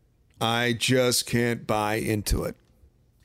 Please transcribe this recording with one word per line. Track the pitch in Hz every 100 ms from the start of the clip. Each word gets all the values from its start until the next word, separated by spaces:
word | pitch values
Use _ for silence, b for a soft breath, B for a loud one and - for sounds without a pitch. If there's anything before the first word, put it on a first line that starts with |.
| _ _ _ -
I | 113 117 120
just | 117 - 127 123 117 -
can't | 120 120 120 -
buy | 107 104
into | 110 - 107 98 -
it. | - - _ _ - _ _ _